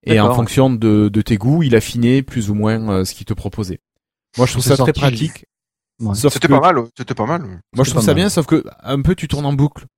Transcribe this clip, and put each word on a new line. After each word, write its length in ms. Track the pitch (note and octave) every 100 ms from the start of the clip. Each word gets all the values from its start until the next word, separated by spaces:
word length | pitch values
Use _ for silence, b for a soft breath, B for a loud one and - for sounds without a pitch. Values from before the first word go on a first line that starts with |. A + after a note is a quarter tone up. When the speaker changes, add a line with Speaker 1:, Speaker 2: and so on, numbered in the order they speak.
| -
Speaker 1:
Et 140 | A2
en 40 |
Speaker 2:
D'accord. 120 | G#2+ A#2+
Speaker 1:
fonction 320 | A2+ - C3
de, 380 | A#2+ A2 G#2 G#2+
de 140 | G#2
tes 140 | - G#2+
goûts, 240 | A2+ D#3+
il 120 | D3+ A2+
affinait 460 | - B2 A#2 C3+
plus 280 | C3 B2+ G#2
ou 40 |
moins, 340 | G#2 G#2+ A2 A2
euh, 140 | F#2+
ce 100 | F#2+
qu'il 100 | -
te 80 | G2+
proposait. 460 | G#2+ G2+ - F#2+ F2+ _ _ _ _ _ -
Moi, 100 | B2
je 60 |
trouve 100 | -
Speaker 3:
C'est 80 | -
Speaker 1:
ça 60 | C3+
très 100 | C3
Speaker 3:
sorti, 140 | C#3+
Speaker 1:
pratique. 460 | C#3 A#2 D#3 - _ _ _ _ _ _
Speaker 3:
ouais. 120 | A2
Speaker 1:
Sauf 200 | G2+ C#3
Speaker 4:
C'était 140 | - D3+
Speaker 1:
que 40 |
Speaker 4:
pas 80 | C3+
mal, 180 | E3+ D#3
ouais, 100 | A#2 -
c'était 180 | B2
pas 100 | - F3
mal, 160 | E3+
ouais. 60 | A#2+
Speaker 1:
moi, 100 | F2+ _
je 60 | A2+
Speaker 3:
C'était 120 | C3
Speaker 1:
trouve 40 |
Speaker 3:
pas 60 | B2+
Speaker 1:
ça 40 | A2
Speaker 3:
mal. 40 | D3
Speaker 1:
bien, 120 | G3+
sauf 160 | F3 C#3
que 180 | D#3+ - -
un 180 | G#2+ C#3
peu 140 | C#3
tu 140 | F#3 D3+
tournes 180 | C#3+ C#3+
en 80 |
boucle. 320 | C#3 D3 - -